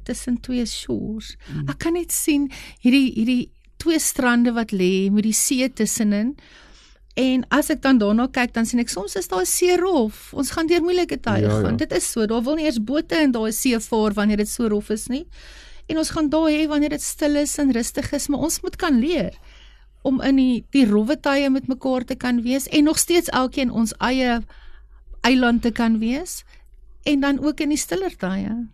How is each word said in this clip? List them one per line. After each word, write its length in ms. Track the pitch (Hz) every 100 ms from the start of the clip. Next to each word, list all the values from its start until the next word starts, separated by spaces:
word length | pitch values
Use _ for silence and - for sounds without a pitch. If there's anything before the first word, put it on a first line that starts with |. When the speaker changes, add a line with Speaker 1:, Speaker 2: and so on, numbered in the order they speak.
Speaker 1:
tussen 360 | - 247 - 240
twee 260 | - 247 226
shores. 680 | - - 233 208 220 - - -
Speaker 2:
Mm. 160 | 151 143
Speaker 1:
Ek 80 | -
kan 140 | 330
net 180 | 349 339
sien 380 | - - 285 285 - - -
hierdie, 300 | 247 277 262 -
hierdie 340 | 220 254 - - _ -
twee 220 | 320 320
strande 540 | - - 247 240 240
wat 180 | 233 226
lê 380 | 196 180 190 196
met 120 | 208
die 100 | 214
see 340 | 208 - 262 254
tussenin. 640 | - 214 - 214 202 226 294 - - - - _ _ - -
En 280 | 262 254 -
as 200 | 262 294
ek 100 | 285
dan 160 | 269 262
daarna 280 | 202 214 262
kyk, 240 | - 247
dan 120 | - 226
sien 160 | 240
ek 80 | 233
soms 260 | 349 392 392
is 140 | 359
daar 140 | 370 359
see 280 | - 359 359
rof. 540 | 370 330 220 - - -
Ons 140 | 269
gaan 160 | - 330
deur 140 | 349
moeilike 320 | 339 359 339 277
tye 220 | 233 202 -
Speaker 2:
Ja, 20 |
ja. 140 | 214
Speaker 1:
gaan. 160 | 208 226
Dit 160 | 311 359
is 140 | -
so, 140 | - 214
daar 160 | 226
wil 120 | 233 311
nie 100 | 311
eers 160 | 233
bote 320 | 214 294 311 330
in 160 | 294
daai 200 | 240 220
see 260 | - 262 226
vaar 340 | - 226 214
wanneer 240 | 208 208 208
dit 120 | 208
so 160 | - 233
rof 220 | 208 208
is 180 | 247 -
nie. 160 | 254 349 - - - - - -
En 100 | 320
ons 120 | 311
gaan 200 | 330 302
daai 280 | 311 320 302
hê 40 | 311
wanneer 220 | 294 294
dit 120 | 294
stil 340 | - - 294 285
is 220 | 294 -
en 140 | 285
rustig 400 | 226 233 - 262
is, 140 | 285 -
maar 120 | 285
ons 220 | 302 -
moet 140 | 370 -
kan 240 | 359 247
leer 380 | 277 339 - - - - - - - _
om 200 | - 262
in 140 | 262 269
die, 300 | 254 233 -
die 140 | 277 240
rowwe 300 | 208 214 311
tye 300 | 294 277 277
met 180 | 262 262
mekaar 380 | 262 269 254 247
te 100 | 262
kan 260 | 247 240
wees 260 | 233 269 -
en 160 | 311
nog 140 | 294 311
steeds 320 | - 339 339
elkeen 420 | 247 254 - 254
ons 220 | 220 220 -
eie 400 | 233 262 254 233 220 - - - - - - -
eiland 400 | 233 262 247 233
te 100 | 240
kan 280 | 220 226 220
wees 440 | 220 269 359 - - - - - - -
en 160 | - 294
dan 180 | 277 277
ook 160 | 294 302
in 100 | 294
die 80 | 294
stiller 360 | - 349 370 -
tye. 480 | 185 190 196 226 226